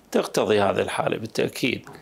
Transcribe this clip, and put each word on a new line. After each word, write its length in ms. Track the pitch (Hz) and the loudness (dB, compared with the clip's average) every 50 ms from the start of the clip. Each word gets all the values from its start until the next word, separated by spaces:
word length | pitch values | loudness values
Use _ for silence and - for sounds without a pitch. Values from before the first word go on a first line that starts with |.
| _ _ | _ _
تقتضي 500 | - 110 - - - - 120 98 107 104 | 0 0 0 0 0 0 2 4 4 4
هذه 200 | 101 98 95 101 | 4 4 2 2
الحالة 360 | 98 98 - - - - - - | 0 -2 -2 -2 -2 -2 -2 -4
بالتأكيد. 720 | 110 110 - - - - - - - 127 - - - - - - | -4 -4 -2 -2 -2 -2 -2 -2 -2 -2 -2 -4 -6 -12 -18 -20